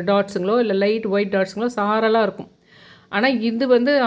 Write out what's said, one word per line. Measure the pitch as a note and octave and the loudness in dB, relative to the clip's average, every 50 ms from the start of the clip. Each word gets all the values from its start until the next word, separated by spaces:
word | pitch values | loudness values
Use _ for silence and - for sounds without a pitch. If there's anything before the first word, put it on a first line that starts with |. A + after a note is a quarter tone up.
| F3 | 0
டாட்ஸுங்களோ | G3 G3 G3+ G3+ G3+ - G3 F3+ G3 A3 B3 | 0 0 0 0 -2 -4 -4 -2 0 0 0
இல்ல | A#3+ G#3+ G3 | 0 0 0
லைட் | G3 G3 G#3 A3 A3 G#3+ | 0 0 0 0 -2 -2
ஒயிட் | G3+ F#3+ G3+ G#3 G3 G3+ | -2 -2 -2 -2 0 0
டாட்ஸுங்களோ | G3 F#3+ F#3+ - G3+ A#3 A#3+ B3 | -2 -2 -2 -2 -4 -6 -4 -2
சாரலா | G#3+ G3+ G#3 G#3+ A3 A3+ A3 A3 A3+ | -2 -2 0 0 0 2 2 2 2
இருக்கும். | G#3+ G3 - - - - - _ _ _ _ - - - - - _ _ | 2 0 -2 -8 -14 -18 -20 _ _ _ _ -20 -20 -20 -20 -20 _ _
ஆனா | - G3+ A3+ C4+ C4+ A3 | -4 0 0 0 0 0
இது | G#3+ A#3 A3+ A#3 C4+ B3 | -2 -2 -2 -2 2 2
வந்து | B3 A#3+ A#3+ C#4 D4 C#4 B3 | 4 4 4 2 2 2 2